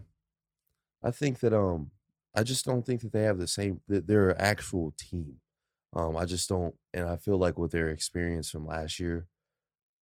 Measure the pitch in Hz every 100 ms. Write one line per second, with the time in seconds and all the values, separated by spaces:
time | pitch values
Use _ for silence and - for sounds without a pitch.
0 | - _ _ _ _ _ _ _ _ _
1 | 110 - 147 123 117 107 95 82 69 _
2 | _ _ _ 104 117 127 143 127 117 120
3 | 110 107 107 92 87 - 101 90 - 101
4 | 82 107 95 90 101 104 - 95 78 -
5 | - 90 73 65 _ _ _ _ _ -
6 | 82 80 85 87 - 95 85 - _ 90
7 | 87 87 - 95 90 82 82 85 80 78
8 | - 87 87 82 76 78 78 80 78 -
9 | 87 85 87 _ _ _ _ _ _ _